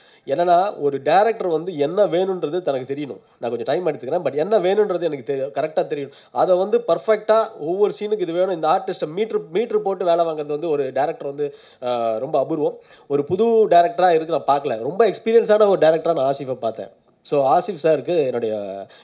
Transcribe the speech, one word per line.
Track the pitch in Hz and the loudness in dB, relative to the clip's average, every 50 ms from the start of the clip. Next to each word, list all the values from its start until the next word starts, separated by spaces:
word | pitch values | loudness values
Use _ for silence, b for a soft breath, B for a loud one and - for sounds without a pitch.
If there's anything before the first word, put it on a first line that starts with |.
| b b b b b 135 | b b b b b -4
என்னன்னா, | 135 160 175 180 175 175 190 208 - - | -2 0 2 4 4 4 2 0 -2 -2
ஒரு | 143 143 139 135 135 | -2 -2 -2 -2 0
டைரக்டர் | 156 165 190 214 226 220 226 190 180 | 2 4 4 4 2 0 -2 -2 -2
வந்து | 160 156 165 190 180 143 | -2 -2 -2 -4 -4 -2
என்ன | 139 147 175 202 208 | -2 0 2 2 2
வேணுன்றது | 175 160 175 190 190 190 180 160 147 156 180 | 2 2 0 0 0 -2 -4 -4 -4 -4 -4
தனக்கு | 175 151 135 127 131 131 135 | -2 -2 -4 -4 -4 -6 -8
தெரியணும். | 143 151 139 101 92 _ b b b | -8 -8 -10 -12 -14 _ b b b
நான் | 127 120 | -6 -6
கொஞ்சம் | 120 117 113 127 | -4 -4 -4 -2
டைம் | 143 180 180 165 | -2 -2 -2 -2
எடுத்துக்கிறேன், | 147 - 123 123 151 185 165 | -4 -4 -6 -6 -4 -4 -2
but | 135 135 | -2 -2
என்ன | 147 156 196 220 202 | -2 0 2 2 2
வேணுன்றது | 175 185 196 214 208 185 180 170 | 2 2 2 2 2 0 0 -2
எனக்கு | 170 160 151 135 117 - 139 | -4 -4 -6 -6 -6 -6 -6
தெ-, | 135 131 147 - 135 | -4 -6 -6 -6 -6
கரெக்டா | 147 156 - 185 160 147 | -6 -4 -2 -4 -4 -4
தெரியும். | 151 147 139 127 B B B B | -4 -8 -8 -10 B B B B
அதை | B 127 156 180 180 180 | B 0 2 2 2 2
வந்து | 190 208 220 233 233 - | 2 2 0 0 0 0
பர்ஃபெக்டா | 170 185 - 220 220 208 - - 214 220 214 - - - | -2 0 2 0 0 0 2 2 2 2 2 0 -4 -8
ஒவ்வொரு | 147 160 180 196 208 190 175 - | -6 -4 0 0 0 0 0 -2
சீனுக்கு | 208 208 214 196 180 160 | -6 -4 -4 -2 -2 -2
இது | 165 | 0
வேணும், | 175 185 196 185 | 0 0 0 0
இந்த | 160 156 156 | 0 0 2
ஆர்டிஸ்ட்டை | 170 202 - 196 175 - 170 151 | 2 0 0 -4 -8 -6 -6 -6
மீட்டர், | 156 190 220 214 202 208 165 160 | -4 -4 -4 -2 -4 -6 -6 -4
மீட்டர் | 160 196 240 226 214 208 | -4 -2 -2 0 -2 -2
போட்டு | - 196 196 185 196 | -2 -2 -4 -2 0
வேலை | 175 170 175 170 | 2 2 2 2
வாங்குறது | 165 156 151 147 147 147 147 | 0 -2 -4 -6 -4 -6 -4
வந்து | 165 170 | -2 -2
ஒரு | 147 143 135 131 | -2 -2 -2 -2
டைரக்டர் | 127 131 143 165 160 - 147 143 | -2 -2 -2 -2 -4 -6 -8 -8
வந்து, | 139 147 147 143 143 B B B B B 127 | -6 -4 -6 -6 -6 B B B B B -6
ஆ, | 123 123 120 117 113 110 110 | -4 -2 -2 0 0 -2 -2
ரொம்ப | 131 131 139 143 | -2 -2 0 0
அபூர்வம். | 131 131 160 151 147 170 - - B B B B B B | 0 0 -2 -2 -2 -2 -2 -6 B B B B B B
ஒரு | 139 143 143 | -2 -2 -2
புது | - 175 185 226 233 226 220 214 190 | 0 0 0 2 4 4 4 4 6
டைரக்டரா | 175 175 175 170 170 - 180 180 | 6 6 6 4 2 2 4 4
இருக்கு | 170 160 160 160 165 139 | 4 2 2 0 -4 -2
நான் | - - 143 143 | 0 0 0 0
பார்க்கல. | 143 143 117 110 | 0 -2 -4 -4
ரொம்ப | 113 139 175 196 233 196 | -4 -2 2 2 2 2
எக்ஸ்பீரியன்ஸான | 175 - - 226 226 233 202 175 208 214 214 202 | 2 -2 0 2 4 4 4 4 4 4 6 4
ஒரு | 190 156 160 160 | 4 4 4 4
டைரக்டரா | 165 156 - 170 165 | 4 4 2 0 0
நான் | 143 131 135 139 | 0 0 0 -2
ஆசிஃபை | 139 143 127 127 | -2 -4 -8 -6
பார்த்தேன். | 117 117 113 110 110 98 - - _ _ _ _ _ - | -4 -4 -6 -6 -6 -10 -14 -16 _ _ _ _ _ -8
So, | - 151 143 135 131 151 175 | -2 0 2 4 4 4 2
ஆசிஃப் | 175 - 190 147 - | 2 0 -4 -2 2
சாருக்கு | 165 156 139 131 160 175 165 143 | 2 2 2 0 0 0 0 0
என்னுடைய | 127 120 120 117 110 110 104 101 98 95 98 95 - B B | 0 0 -2 -2 -2 -4 -4 -6 -6 -8 -10 -12 -14 B B